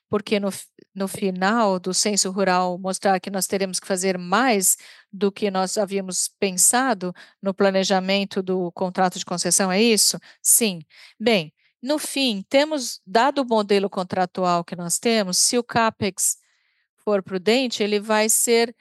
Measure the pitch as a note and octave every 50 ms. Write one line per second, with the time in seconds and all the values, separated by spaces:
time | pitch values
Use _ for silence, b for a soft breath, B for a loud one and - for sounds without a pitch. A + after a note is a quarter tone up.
0 | _ _ G#3+ G#3 G#3 - A3 G3+ G3 G3 F#3+ - - - _ _ - _ _ F#3+
1 | G3 F#3+ - - G#3 F#3+ F#3 F3+ F#3 G3 A3 A#3+ A3+ G3+ F#3+ F3+ F3+ F#3 F#3 -
2 | - G#3+ G#3 G3 - F#3+ F#3 G#3 G3 F#3+ F3+ F3+ F3+ F3+ F3+ F3+ F#3+ F#3+ F#3+ -
3 | - G#3 F#3+ F#3 - G3+ G3 G3 F3+ - - F#3+ G3 F#3+ F3+ - - - G3 F3+
4 | F#3 G3 F#3 F3+ F3+ F3 F#3 G#3+ B3+ C4+ A3+ G3 F3+ - - B B B B B
5 | B B - F#3+ G3+ G3+ G3 - G#3+ G3+ F#3+ F#3+ F#3 F#3 - G#3+ G3+ F3+ G3 G3
6 | F#3+ F#3 F3+ - - - - _ - G3 F#3 F#3 F#3+ A#3 - A#3+ C4 C4+ A#3 F#3
7 | F3+ F3+ F3+ B B B B B - G3 F#3+ - G3+ G3 F#3+ F#3+ F#3+ F#3 G3 F#3
8 | F#3 F#3 G3 G3+ G3 F#3+ - G3+ F#3+ F#3 F#3 F#3 F3+ E3+ - - F#3+ F3+ F3+ -
9 | F#3 F3+ - - - - F#3 E3+ - F3+ E3+ - G3+ F#3 F3+ F#3+ A3+ A#3+ A3+ F#3+
10 | - - - E3+ B B B B - - - - A#3+ G#3+ F#3 E3 D#3 B B B
11 | B B B _ G#3+ A#3 A3+ F#3+ D#3 D#3 - _ _ _ _ _ - B3 D4+ D4+
12 | - - - C#4 C4+ B3+ G#3+ G3 F#3+ - - C4+ D4 D#4 D#4 C#4+ B3 A3+ - -
13 | _ F#3 F#3+ A3+ A#3+ C#4+ C#4+ C#4+ C4+ A#3+ A#3 A3 G#3 G3+ G#3 G3+ F#3+ G3 - G3+
14 | F#3 F3+ - F#3+ F#3 F3 - - F#3 F3+ F3 F3 E3+ - F#3+ F3 F3 E3+ - -
15 | - A#3 A3+ A3+ G3+ F#3 F3+ - - - - A#3+ A#3+ - - B3+ A3+ A3 A3 -
16 | A3+ G3 F#3 - - - - - _ _ _ _ _ _ _ _ _ _ _ _
17 | _ - G#3 G3 F#3 - F#3+ F#3+ F3 G#3 A3 C4 C4+ B3 - - A3 G#3 G#3 G#3
18 | G3+ A3 G#3+ G#3+ G#3+ A3 - - - - A#3 A3+ A#3 A#3 A#3+ b